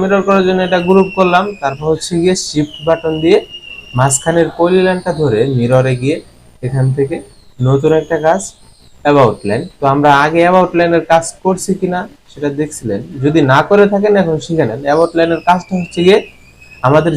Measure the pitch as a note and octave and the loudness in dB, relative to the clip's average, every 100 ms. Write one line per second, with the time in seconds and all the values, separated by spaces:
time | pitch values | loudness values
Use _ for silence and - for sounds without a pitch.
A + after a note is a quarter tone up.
0 | F#3+ G3 F#3+ G3 F#3 F#3 F3+ F3+ F3 F#3+ | 2 0 2 2 2 0 0 0 2 2
1 | F#3+ F#3+ F#3 F3+ G3+ G3 C#3 C#3 D#3 D#3 | 2 0 2 2 -2 -4 -6 -4 -4 -4
2 | - F3 F3 F#3+ - D3 D3 - D#3 E3 | -4 -2 0 -2 -4 -4 -4 -4 -2 -2
3 | D#3+ D#3 D#3+ A4 - - - - - B2 | -2 -2 2 2 0 -18 -20 -20 -8 -2
4 | C3+ - E3 E3+ D#3 - E3+ F#3 F#3 F3+ | 0 0 -2 0 0 0 0 2 0 -2
5 | F3+ D#3 C#3+ G#2+ C3+ B2+ A#2+ B2+ C3 B2 | -4 -2 0 0 0 0 0 2 0 -2
6 | C3+ E3 - _ _ - B2+ C3 C3 C3+ | -2 -4 -8 _ _ -10 -6 -2 -2 -2
7 | C#3 E3 - - - - B2+ C#3 D#3 D#3+ | -4 -6 -12 -20 -18 -4 0 2 2 0
8 | D#3 D#3 D#3+ F#3+ - - - _ - - | 0 -2 0 0 -4 -18 -20 _ -20 -6
9 | D3 C#3+ A#2+ G2+ G2+ A2 F3+ - C#3 C#3+ | 0 4 2 0 -4 -6 -6 -4 -2 2
10 | D3 C#3 D3+ E3+ F3 F#3 F3+ F3 E3+ E3 | 4 4 2 2 2 4 2 0 2 0
11 | E3 E3 E3 - F#3+ F#3 - F#3+ F3+ F3+ | 2 0 0 -6 -4 -4 -4 -4 -4 -6
12 | G#3 - _ C#3 D3 C#3+ D3+ - A2+ G2+ | -10 -16 _ -8 -6 -4 -8 -8 -6 -6
13 | B2+ C#3 C#3+ D#3+ C3+ C#3 D3+ G3+ G3+ G3+ | -8 -4 0 2 2 2 4 4 4 2
14 | G#3 G3+ E3 D#3 - D#3+ A#2+ B2+ C#3+ D3+ | 0 2 0 -2 -4 -2 -2 -2 -2 0
15 | E3+ E3 E3 E3 F3 F3+ - F#3 E3+ F3+ | 0 0 0 0 0 0 0 -6 -6 0
16 | F3+ G#3+ - - - - - - B2+ D3+ | 2 2 0 -18 -20 -20 -20 -6 0 2
17 | E3 | 2